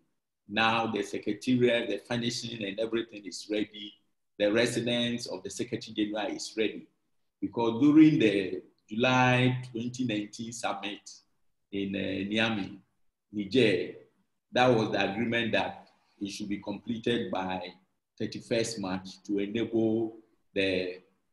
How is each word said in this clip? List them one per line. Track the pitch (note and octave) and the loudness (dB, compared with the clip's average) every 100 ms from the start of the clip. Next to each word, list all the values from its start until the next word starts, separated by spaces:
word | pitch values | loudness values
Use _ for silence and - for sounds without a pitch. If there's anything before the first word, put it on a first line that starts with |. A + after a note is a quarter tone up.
| _ _ _ _ - | _ _ _ _ -6
Now | G#2 A2+ A2+ A2+ | 2 2 2 0
the | G#2+ | -2
Secretariat, | G2+ F#2+ - G#2 - B2+ A#2+ A#2+ A#2 | -4 -6 -4 -4 2 4 6 4 0
the | G2+ | -6
furnishing | - A#2+ A#2 A#2+ A#2 A2+ | -4 -4 -2 -4 -8 -8
and | G2+ G2 | -8 -4
everything | A2 A2+ A2+ G#2+ G2 | -4 -4 -6 -10 -14
is | - - | -12 -4
ready. | G#2+ G#2 G#2+ G#2 - _ _ _ - | -2 -4 -6 -16 -18 _ _ _ 0
The | G#2 | 2
residence | A2 A#2+ A#2+ A#2 A#2+ A#2+ A#2 - | 4 2 0 0 0 0 -2 -6
of | F2+ | -10
the | G2+ | -10
Secretary | - A2+ - - | -8 -6 -6 -8
General | A2 G#2 G#2+ G2+ | -2 -2 -2 -6
is | - - - | -6 -8 -2
ready. | G#2+ E2 - _ _ _ _ - | -2 -4 -16 _ _ _ _ -10
Because | - - A#2 A2+ | -6 0 0 4
during | D3 D3+ D#3 D3 | 6 10 10 8
the | A2 G2 F#2 F2+ - _ - | 4 2 -2 -6 -12 _ -10
July | G#2+ B2+ B2+ B2+ B2 B2+ B2+ - | 0 4 6 6 6 4 2 -4
twenty | A2+ A#2+ B2 B2+ | -8 -6 -4 -2
nineteen | G#2 G#2 - A2+ | -2 -4 -8 -10
summit | A2+ G2 G2+ G2+ G2+ - - _ _ _ _ _ | -6 -6 -6 -8 -10 -16 -20 _ _ _ _ _
in, | G2 G2 F#2+ | -6 -4 -4
uh, | |
Niamey, | G2 F#2+ G2 A2 A2+ G#2+ F2+ - _ _ _ _ _ | -4 -4 -2 0 0 -2 -6 -10 _ _ _ _ _
Niger, | G#2 F#2+ B2+ A2+ F2+ F2+ - - _ _ _ _ | -8 0 4 6 4 -2 -10 -20 _ _ _ _
that | A2+ B2+ | 2 4
was | A2+ G#2+ | 4 2
the | G2+ G2 | 0 0
agreement | G2 A#2 A#2 A2+ | 0 -2 0 0
that | G2 F2+ - - _ _ - | 0 -2 -6 -18 _ _ -12
it | G2+ | -10
should | - G2+ | -8 -8
be | G2+ | -8
completed | G#2 G2+ - A2+ A#2+ A#2 G2 | -8 -10 -6 -4 0 0 -2
by | F#2+ F#2 F#2 F2+ - _ _ _ - | -4 -4 -6 -8 -14 _ _ _ -8
thirty-first | G#2+ G#2 - G2 - - | -8 -8 -4 -2 -2 -4
March | F#2+ F#2+ - - | -4 -6 -8 -16
to | - G2+ | -4 -4
enable | G2+ A2+ A2+ A2+ A2+ A2+ A2 - _ _ _ | -2 -2 -2 0 2 0 -2 -6 _ _ _
the | F#2+ F#2+ F#2 F2+ F#2 _ _ _ | -2 0 0 -4 -8 _ _ _